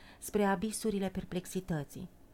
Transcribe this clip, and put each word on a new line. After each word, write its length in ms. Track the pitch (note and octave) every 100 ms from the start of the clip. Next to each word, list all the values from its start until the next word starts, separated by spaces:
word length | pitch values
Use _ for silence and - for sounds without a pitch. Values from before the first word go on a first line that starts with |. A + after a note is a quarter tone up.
| - -
spre 260 | - G#3
abisurile 640 | G3+ G3 G#3+ G#3 A3+ G3+ F#3+
perplexității, 1000 | F#3+ F3+ F3+ - F#3 F3+ D#3+ C#3 - F#3 - -